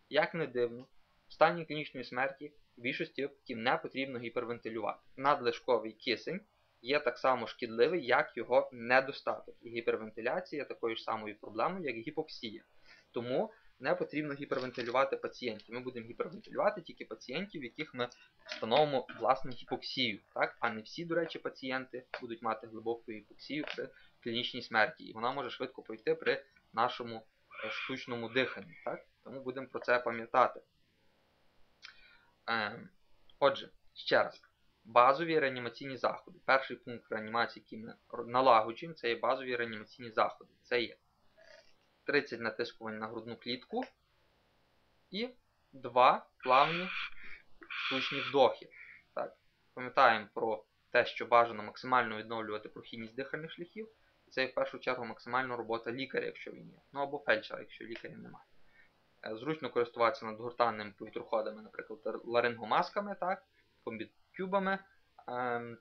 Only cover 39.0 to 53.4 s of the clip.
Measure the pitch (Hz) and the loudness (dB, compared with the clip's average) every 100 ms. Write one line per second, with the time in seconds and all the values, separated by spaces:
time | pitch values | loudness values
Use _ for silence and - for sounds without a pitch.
39 | 117 110 113 135 127 120 113 107 107 - | -2 0 2 0 0 -2 -2 -6 -12 -14
40 | 120 113 104 - - _ - 123 110 - | -4 2 2 2 -18 _ -2 0 0 -6
41 | _ _ _ _ - - - _ _ _ | _ _ _ _ -20 -20 -20 _ _ _
42 | - 143 - 117 113 - 117 - 110 107 | 0 0 0 -4 -4 -4 -6 -6 -10 -8
43 | 110 113 117 113 120 123 - 233 - _ | -8 -8 -10 -10 -8 -8 -6 -6 -6 _
44 | _ _ _ _ _ _ _ _ _ _ | _ _ _ _ _ _ _ _ _ _
45 | _ 190 254 - _ _ _ 135 123 123 | _ -6 -6 -8 _ _ _ -12 0 6
46 | 131 214 - _ 127 127 156 175 185 - | 8 6 0 _ 6 6 6 2 -4 -4
47 | - - - - - - - - - 135 | -6 -8 -10 -12 -14 -20 -12 -6 -2 0
48 | - 139 123 139 120 - - - - - | 0 -2 2 8 8 6 -12 -20 -20 -20
49 | _ - - - _ _ _ 127 127 143 | _ -6 -6 -8 _ _ _ -8 0 6
50 | 123 110 101 113 113 107 - _ _ 123 | 8 8 0 -2 -2 -2 -6 _ _ 2
51 | 113 - 113 120 113 107 107 - 127 127 | 4 0 6 6 6 2 -8 -8 2 2
52 | 113 107 110 113 107 107 - 117 - 117 | 2 -2 -6 -6 -4 -6 -8 -14 -14 -12
53 | 110 117 131 151 | -10 -8 -6 -6